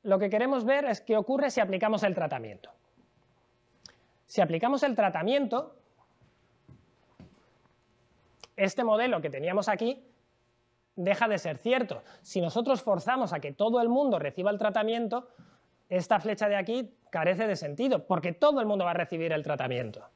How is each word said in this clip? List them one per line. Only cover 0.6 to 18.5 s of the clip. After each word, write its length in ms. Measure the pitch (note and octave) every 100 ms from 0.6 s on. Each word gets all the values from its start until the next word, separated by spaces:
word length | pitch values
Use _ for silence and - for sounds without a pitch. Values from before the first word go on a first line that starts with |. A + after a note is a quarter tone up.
ver 220 | A3+ C#4 C#4+
es 140 | G3+
qué 160 | - A3
ocurre 340 | G#3 C4+ C#4+
si 100 | B3
aplicamos 420 | G3 F#3+ G#3+ G#3+
el 120 | G#3
tratamiento. 560 | E3+ D#3 C3 A2 G2+ - - _ _ _ _ _ _ _ _ _ _ - _ _ _ _
Si 140 | -
aplicamos 420 | F3 E3 A#3 C#4
el 120 | C#4+
tratamiento, 840 | A3+ G3+ E3 F#3 C#4 B3+ A#3+ D4+ - _ _ _ _ _ _ _ _ - - _ _ _ _ - _ _ _ _ _ _ _ _ _ _ _ - -
este 280 | G3 -
modelo 360 | A#3 G#3+ B3 F#3+
que 100 | D3+
teníamos 380 | C3+ D#3+ G3 G3+
aquí 360 | G3+ A3+ C4+ - _ _ _ _ _ _ _ _ -
deja 320 | F3+ G3 A#3
de 100 | G3
ser 200 | E3+ C#3
cierto. 440 | A#3 B3+ A3+ - - -
Si 180 | - F#3+
nosotros 420 | E3+ A3 A#3+ B3
forzamos 500 | - F#3 G3+ C4 G3+
a 80 | D#3
que 120 | C#3+
todo 280 | C#3 G#3+ A#3+
el 80 | A#3
mundo 300 | B3 C#4+ F3+
reciba 320 | C#3+ - F#3+
el 80 | G#3
tratamiento, 720 | G#3+ G#3+ G#3+ A#3 A3+ A#3+ B3 - - _ _ _ _
esta 320 | F3+ - -
flecha 280 | G#3+ G3+ G#3+
de 80 | G3+
aquí 380 | F#3+ A#3+ A3 _ _
carece 360 | E3+ D#3+ F#3 A3
de 100 | F3+
sentido, 500 | D3+ C#3+ C4 F#3+ -
porque 260 | F3 F3
todo 280 | E3+ D4